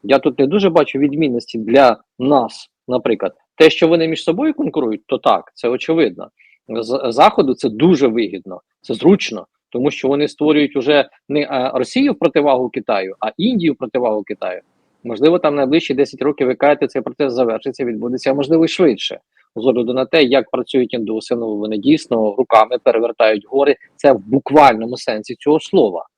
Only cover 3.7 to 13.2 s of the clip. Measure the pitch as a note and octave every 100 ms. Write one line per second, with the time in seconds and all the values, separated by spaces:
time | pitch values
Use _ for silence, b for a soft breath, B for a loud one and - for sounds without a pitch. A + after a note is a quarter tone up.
3.7 | D#3 E3 E3+ D#3+ D#3 - E3+ D#4 D4 D#4
4.7 | D#3+ B2 G#2+ _ B2+ B2 G2 - - A#2+
5.7 | B2 - E3 B2+ E2+ F#2+ _ b b _
6.7 | A2+ A2 C3 C3 A#2+ F#3 A3+ D3+ A#2+ B2
7.7 | G#2+ D#3+ E3 C3+ A2 G#2 F#2 - F2+ _
8.7 | _ - A2+ C#3 G3 - G#2 - _ _
9.7 | B2 C#3 - C3+ C#3+ D3 - D3+ D3+ C#3+
10.7 | C#3 B2+ D3 C3+ _ _ D3 D3 C3+ B2+
11.7 | C3 - B3 C#4 A3+ - D#3+ C#3+ B2+ B2+
12.7 | B2+ G#2 G#2 F#2+ F#2+